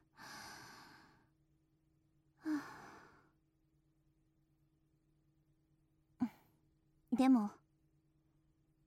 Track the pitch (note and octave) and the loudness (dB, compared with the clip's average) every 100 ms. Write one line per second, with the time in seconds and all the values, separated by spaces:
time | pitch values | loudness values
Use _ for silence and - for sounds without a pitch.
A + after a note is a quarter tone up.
0 | _ - - - - - - - - - | _ -20 -18 -16 -16 -18 -18 -20 -20 -20
1 | - - - _ _ _ _ _ _ _ | -20 -20 -20 _ _ _ _ _ _ _
2 | _ _ _ _ D#4 D4 - - - - | _ _ _ _ -4 -4 -4 -16 -18 -20
3 | - - - _ _ _ _ _ _ _ | -20 -20 -20 _ _ _ _ _ _ _
4 | _ _ _ _ _ _ _ _ _ _ | _ _ _ _ _ _ _ _ _ _
5 | _ _ _ _ _ _ _ _ _ _ | _ _ _ _ _ _ _ _ _ _
6 | _ - B3 - - _ _ _ _ _ | _ -4 -4 -4 -20 _ _ _ _ _
7 | _ A#3+ C4 B3+ G#3 - _ _ _ _ | _ 4 8 8 4 -6 _ _ _ _
8 | _ _ _ _ _ _ _ _ | _ _ _ _ _ _ _ _